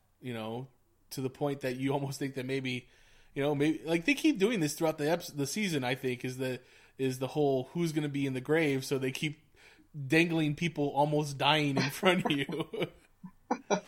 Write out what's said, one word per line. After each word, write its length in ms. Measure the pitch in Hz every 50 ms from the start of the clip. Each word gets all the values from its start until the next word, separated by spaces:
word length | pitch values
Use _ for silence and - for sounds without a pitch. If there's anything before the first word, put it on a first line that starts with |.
| _ _ _ _
you 120 | - 123 120
know, 360 | 113 110 110 113 123 135 - _ _ _ _ _ _ _ _
to 100 | - 139
the 100 | 131 127
point 320 | - - 147 143 139 135 -
that 140 | 127 127
you 160 | 131 135 135 139
almost 260 | 143 139 135 135 -
think 140 | 147 135 135
that 100 | 135 127
maybe, 400 | 127 135 135 131 127 127 123 - - - - - - - - - - -
you 80 | 143 139
know, 140 | 147 151
maybe, 240 | 139 143 156 156 - 117
like, 200 | 156 170 170 170
they 100 | - 277
keep 240 | - - 311 285 190
doing 220 | 185 226 254 196
this 140 | 156 147 -
throughout 240 | - 165 156 156 -
the 60 | 147
eps-, 320 | 147 170 170 - - -
the 100 | 143 139 135
season, 340 | - 214 214 185 165 139 127
I 140 | 123 131
think, 280 | 127 - 127 123 123 -
is 120 | 127 127 127
the, 220 | 131 127 127 120 - - - - - - _
is 220 | - 135 131 127 127
the 80 | 135
whole 440 | 127 - 151 147 139 131 131 127 - -
who's 180 | 175 170 165 151
gonna 160 | 156 151 147
be 160 | 139 139 139
in 100 | 135 131
the 60 | 127
grave, 440 | 127 143 151 165 165 143 135 135 127
so 140 | - 143 131
they 120 | 131 135
keep 320 | 131 - 160 151 143 - _ _ _ - - - - _ - _ - 151 135
dangling 480 | 131 156 160 170 175 160 165 156 147 147
people 340 | - 170 165 - - 143 143 -
almost 440 | 135 147 151 151 147 151 143 139 131
dying 380 | 139 143 156 156 147 143 135
in 140 | 135 127 143
front 340 | - - - 185 180 180 -
of 60 | -
you. 580 | 156 139 135 - - - 156 - - - 180 - - - _ _ _ _ - 185 - _ _ - 247 - - -
<laughs> 120 | 202 190 -